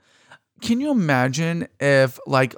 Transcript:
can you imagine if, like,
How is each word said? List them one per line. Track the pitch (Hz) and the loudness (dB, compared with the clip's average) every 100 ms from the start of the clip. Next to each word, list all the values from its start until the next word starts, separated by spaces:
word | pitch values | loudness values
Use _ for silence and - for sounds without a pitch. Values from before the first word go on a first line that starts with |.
| _ _ _ - _ _ | _ _ _ -20 _ _
can | - 240 | -4 -2
you | 294 | 0
imagine | 254 160 131 131 139 165 170 - _ | 0 0 0 0 -2 -4 -4 -8 _
if, | 143 139 131 - - | 0 2 2 -2 -2
like, | 135 131 | 0 0